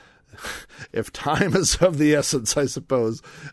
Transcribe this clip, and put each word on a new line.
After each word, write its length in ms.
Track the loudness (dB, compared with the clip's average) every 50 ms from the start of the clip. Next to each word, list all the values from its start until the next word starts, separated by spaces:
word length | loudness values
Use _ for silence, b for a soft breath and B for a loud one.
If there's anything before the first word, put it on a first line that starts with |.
| B B B B B B B B B
<laughs> 480 | B B B B B B B B B
if 200 | -6 -6 -6 -6
time 440 | _ -8 -4 -2 0 0 0 2 2
is 200 | 2 2 2 2
of 220 | 4 2 2 4 4
the 160 | 4 4 4
essence, 420 | 4 2 0 -2 -2 -2 0 0
I 100 | 0 0
suppose, 560 | -2 -4 -8 -4 -2 0 0 0 0 -2 -6 B B B B B B